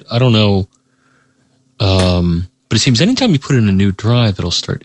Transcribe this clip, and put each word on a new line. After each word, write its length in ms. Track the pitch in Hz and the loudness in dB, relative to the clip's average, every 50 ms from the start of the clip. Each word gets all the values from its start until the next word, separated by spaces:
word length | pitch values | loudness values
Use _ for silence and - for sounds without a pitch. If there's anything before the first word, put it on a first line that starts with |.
| - - | -4 -4
I 80 | 117 117 | -2 0
don't 140 | 127 123 | 2 2
know, 360 | 110 107 107 101 98 95 98 - _ _ _ _ _ _ _ _ _ _ _ _ _ _ _ _ _ _ _ _ _ - | 2 2 2 2 0 0 -2 -4 _ _ _ _ _ _ _ _ _ _ _ _ _ _ _ _ _ _ _ _ _ -4
um, 680 | 104 95 95 92 92 92 90 87 87 87 82 85 90 - _ _ _ _ | 0 0 2 2 2 2 0 0 0 0 -2 -2 -4 -8 _ _ _ _
but 80 | 113 | -4
it 40 | 110 | 0
seems 200 | - 143 120 110 | 0 0 2 2
anytime 320 | 170 233 262 - 269 226 | 2 0 0 0 0 0
you 60 | 156 139 | 0 -2
put 180 | - - 143 | 0 -2 0
in 120 | 123 110 101 | 0 2 2
a 40 | |
new 200 | 95 95 101 98 | 2 2 0 0
drive, 460 | 95 - - 113 120 120 117 107 92 - | -2 -2 -2 0 0 2 0 0 -2 -2
it'll 120 | 87 87 | -4 -4
start 340 | - - - - - - - | -6 -6 -6 -6 -8 -10 -8